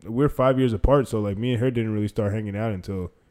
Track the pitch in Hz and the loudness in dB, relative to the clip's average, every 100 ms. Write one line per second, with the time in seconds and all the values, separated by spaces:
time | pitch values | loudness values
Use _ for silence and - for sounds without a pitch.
0 | 90 117 143 - 131 131 127 107 - 143 | -6 0 0 2 2 4 2 2 4 4
1 | 120 113 101 98 123 120 127 120 110 107 | 2 -2 -2 -2 -2 0 0 0 -2 -2
2 | 104 - 101 107 104 101 113 95 87 95 | -2 -2 -2 -2 -4 -4 -4 -4 -6 -8
3 | 87 - _ | -8 -12 _